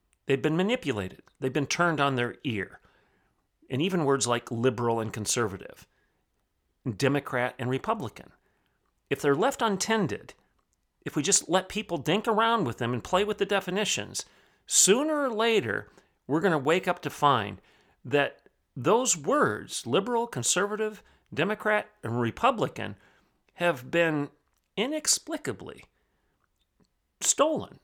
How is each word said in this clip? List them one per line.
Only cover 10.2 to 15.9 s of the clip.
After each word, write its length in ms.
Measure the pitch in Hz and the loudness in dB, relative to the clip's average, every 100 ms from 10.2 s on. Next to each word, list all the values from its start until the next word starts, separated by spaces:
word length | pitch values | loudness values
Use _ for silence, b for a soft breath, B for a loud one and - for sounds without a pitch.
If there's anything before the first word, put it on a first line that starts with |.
| - - _ _ _ _ _ _ | -10 -20 _ _ _ _ _ _
if 100 | - | -4
we 80 | 156 | -2
just 260 | 147 196 - | 2 0 2
let 200 | 185 185 | 0 0
people 300 | 208 - 170 | -6 -4 -4
dink 280 | 135 180 220 | 0 0 2
around 380 | 214 226 233 | 2 2 2
with 140 | 139 - | 0 -2
them 140 | 117 | -2
and 120 | 123 | -4
play 180 | - 185 | 0 0
with 160 | 208 208 | 0 -2
the 80 | 196 | 0
definitions, 800 | 196 185 185 208 - 101 95 - b b b - | 0 0 -2 -2 -4 -6 -10 -10 b b b 0
sooner 560 | - - 226 311 302 | 4 6 4 2 0
or 80 | 277 | -2
later, 580 | 214 233 220 117 104 104 | 0 2 2 2 -4 -6